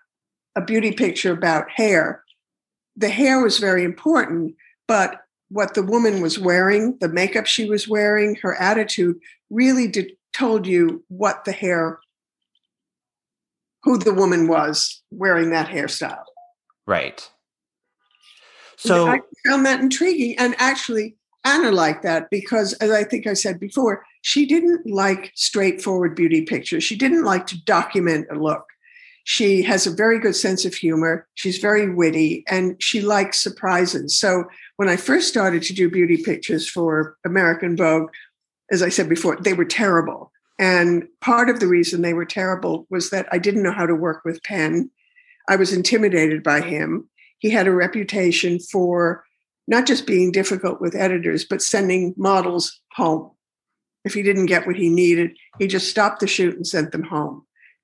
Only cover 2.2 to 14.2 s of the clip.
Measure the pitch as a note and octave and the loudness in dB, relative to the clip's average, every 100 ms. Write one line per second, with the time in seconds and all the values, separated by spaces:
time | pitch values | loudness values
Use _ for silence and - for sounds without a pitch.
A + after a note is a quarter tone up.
2.2 | _ _ _ _ _ _ _ G#3+ G#3+ G#3 | _ _ _ _ _ _ _ -6 -2 2
3.2 | C#4 C4 A3+ - G3+ F#3 F3 F3+ D4+ D#4 | 2 4 2 2 0 0 0 -2 0 0
4.2 | - E3+ D#3+ - _ _ - G#3+ F3+ - | 0 -4 -6 -10 _ _ -2 0 0 -4
5.2 | _ _ _ G3+ G3+ G3+ F#3 A#3 A3+ G3 | _ _ _ -4 -2 -2 0 2 2 0
6.2 | D#3+ G3+ F3+ F3 F#3+ G#3 A3+ B3+ E3+ F3 | -2 -2 2 2 4 2 0 -2 -2 0
7.2 | G3 A3 G#3+ - G#3+ G#3 G#3+ G#3 G#3 G#3 | 0 0 -2 -2 -2 -2 -2 0 2 2
8.2 | G#3 G#3 F#3+ F3+ F#3 A3 G#3+ - F3 E3+ | 0 -2 -4 -2 0 0 0 0 0 -2
9.2 | - _ - A3 C4 C4 A3+ G3+ F#3 - | -8 _ -6 2 2 4 0 -2 -6 -10
10.2 | _ - B3 A3 F#3+ F3 E3 E3 - F#3 | _ -4 0 0 2 2 2 0 -10 -4
11.2 | G3+ - G3+ F#3 F#3 E3+ E3 E3 _ _ | -2 -2 -8 -6 -2 -2 -2 -6 _ _
12.2 | _ _ _ _ _ _ _ _ _ _ | _ _ _ _ _ _ _ _ _ _
13.2 | _ _ _ _ _ _ - A#3+ G#3+ F#3+ | _ _ _ _ _ _ 0 2 2 2